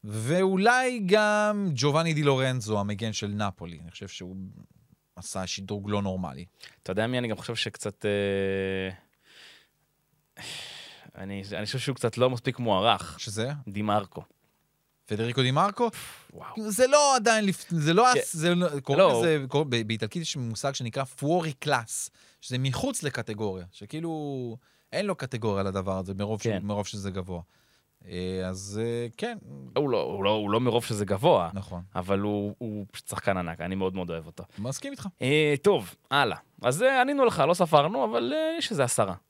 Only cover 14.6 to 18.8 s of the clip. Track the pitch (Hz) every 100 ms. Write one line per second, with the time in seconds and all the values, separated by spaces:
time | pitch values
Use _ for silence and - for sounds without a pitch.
14.6 | _ _ _ _ - 107 113 120 127 139
15.6 | 196 202 233 - - - - - - -
16.6 | 214 202 254 294 285 254 220 220 202 -
17.6 | - 170 147 175 247 240 - 165 165 175
18.6 | 180 143